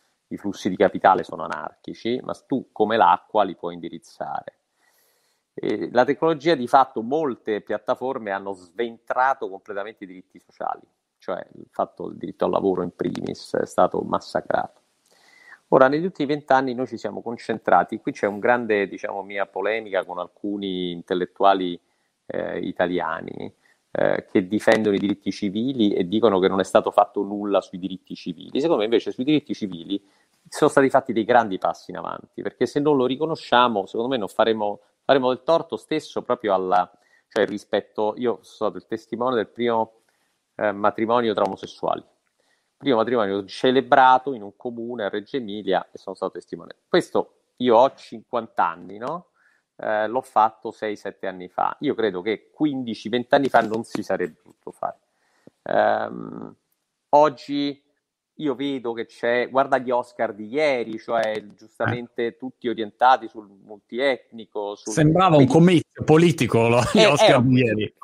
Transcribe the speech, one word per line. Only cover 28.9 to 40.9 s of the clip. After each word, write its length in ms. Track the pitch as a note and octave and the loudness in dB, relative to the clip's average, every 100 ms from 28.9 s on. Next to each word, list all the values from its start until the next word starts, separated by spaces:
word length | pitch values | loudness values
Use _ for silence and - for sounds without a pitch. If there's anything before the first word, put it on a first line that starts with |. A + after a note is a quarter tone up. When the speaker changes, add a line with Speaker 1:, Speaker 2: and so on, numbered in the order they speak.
| A#2 G#2+ | 0 0
Speaker 1:
sui 120 | B2 | -6
diritti 300 | C#3 D3+ - | 0 0 0
civili 480 | D3+ G2+ E2+ E2 G2+ _ _ _ _ - | -8 -8 -8 -6 -6 _ _ _ _ -12
sono 200 | - D3+ | 0 2
stati 200 | D3 C3+ | 4 4
fatti 220 | C3 - | 2 0
dei 120 | A2+ | -4
grandi 340 | G#2+ A#2+ A2 F#2 | 4 2 2 -2
passi 340 | F2 E2+ - | -4 -6 -12
in 40 | F2 | -12
avanti, 460 | E2+ E2+ - - | -10 -12 -16 -10
perché 240 | G2+ - B2+ | -10 -4 -2
se 140 | D3 | 0
non 160 | D3 C#3 | 2 2
lo 100 | B2 | 0
riconosciamo, 800 | C3 E3 D3+ - A#2+ B2 G#2 F#2+ | -2 -4 -6 2 4 4 2 -4
secondo 220 | A2 A#2+ | -4 -2
me 60 | C3 | -4
non 100 | F#2+ | -4
faremo, 520 | - A2+ A2 G#2 G2+ _ _ | 0 2 2 -2 -6 _ _
faremo 240 | - C3+ B2+ | 0 2 2
del 140 | B2+ | -2
torto 340 | - E3 D#3+ A2 | 0 0 0 -10
stesso 460 | - D#3 - G#2+ | -4 -6 -4 -8
proprio 320 | A2 B2 G#2 | -4 -2 0
alla, 340 | F#2+ F#2 F#2 F2+ _ _ _ _ | 0 2 0 0 _ _ _ _
cioè 180 | A2+ G2 | -2 0
rispetto, 680 | G#2 - G#2 - - G#2+ G#2+ | -2 -4 -4 -4 -4 -4 -2
io 220 | B2 G2+ | -4 -4
sono 280 | - - G#2 | -10 -6 -6
stato 60 | F2+ | -6
il 100 | - | -10
testimone 500 | A2+ - A2+ B2+ A#2+ | -10 -8 -4 -2 -2
del 120 | G2 | -4
primo, 520 | - A#2+ A2+ A2+ _ _ _ _ _ _ - | -2 0 0 -2 _ _ _ _ _ _ -4
eh, 140 | G#2+ | -4
matrimonio 600 | G2+ G#2 | 0 -2